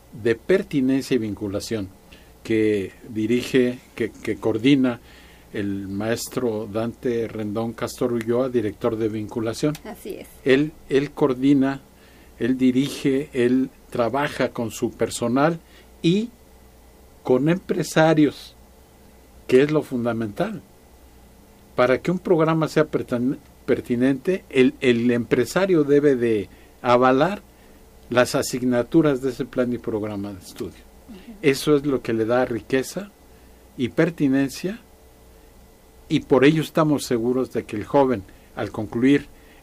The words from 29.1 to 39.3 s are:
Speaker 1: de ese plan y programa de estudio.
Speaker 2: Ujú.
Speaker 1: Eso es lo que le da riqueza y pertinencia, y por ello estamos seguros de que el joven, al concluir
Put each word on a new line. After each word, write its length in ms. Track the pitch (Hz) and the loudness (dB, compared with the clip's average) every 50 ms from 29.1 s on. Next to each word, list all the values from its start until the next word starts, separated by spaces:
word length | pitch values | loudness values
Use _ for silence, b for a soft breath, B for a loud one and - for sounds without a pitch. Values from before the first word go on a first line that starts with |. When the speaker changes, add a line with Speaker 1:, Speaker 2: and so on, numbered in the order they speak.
| 139 123 131 | 2 0 -2
Speaker 1:
de 80 | 139 | -6
ese 160 | 117 - 139 | -6 -6 -8
plan 260 | 123 - - 123 120 123 | -6 -4 -4 -2 -2 -4
y 60 | 113 | -6
programa 540 | - 117 110 107 101 107 107 101 101 101 101 | -6 -6 -6 -6 -6 -6 -6 -8 -8 -10 -10
de 80 | 92 | -14
estudio. 400 | - - - - 113 87 - - - - - - - - | -16 -16 -14 -12 -12 -12 -14 -16 -20 -20 -20 -20 -20 -20
Speaker 2:
Ujú. 300 | 214 185 - - 226 - | -20 -20 -20 -20 -14 -2
Speaker 1:
Eso 340 | - 147 135 139 - 156 151 | 0 0 0 2 2 2 2
es 120 | 143 139 | 2 2
lo 160 | 147 135 127 - | 0 -2 -2 -2
que 100 | - - | -2 -2
le 140 | 110 110 | -2 0
da 180 | 107 120 123 127 | 0 0 0 0
riqueza 640 | 120 120 110 101 - 131 131 127 - - 180 202 202 - - b b b b b b b b b b - - | 0 -2 -6 -4 -2 -2 -2 -2 -4 -8 -10 -12 -12 -16 -20 b b b b b b b b b b -8 -6
y 100 | 131 117 | -6 -4
pertinencia, 920 | - - 160 175 170 - 151 139 131 135 139 135 135 - - 180 214 233 - - - - - - - - - b b b b b b - - - - _ _ - - - - - | 0 0 0 0 0 0 0 0 2 0 0 -2 -4 -8 -8 -8 -8 -10 -14 -20 -20 -20 -20 -20 -20 -20 -20 b b b b b b -20 -20 -20 -20 _ _ -20 -20 -20 -6 -2
y 100 | 160 139 | -2 -2
por 260 | - - 147 127 131 | 0 2 4 6 6
ello 160 | 147 156 160 147 | 6 6 4 0
estamos 420 | - - 175 160 151 147 123 - | -2 0 0 2 2 0 0 0
seguros 480 | - 127 117 113 120 123 131 127 117 - | -2 -2 0 0 0 0 0 -2 -2 -4
de 120 | 117 101 | -6 -6
que 120 | - - | -6 -8
el 80 | 107 98 | -10 -6
joven, 380 | - - 143 139 131 123 104 92 b b b b b - | 0 2 4 4 4 2 -2 -6 b b b b b -10
al 140 | - 120 101 | -8 -8 -8
concluir 560 | - - 107 98 - 120 120 135 143 143 143 - | -6 -8 -8 -6 -2 0 2 4 4 2 0 -4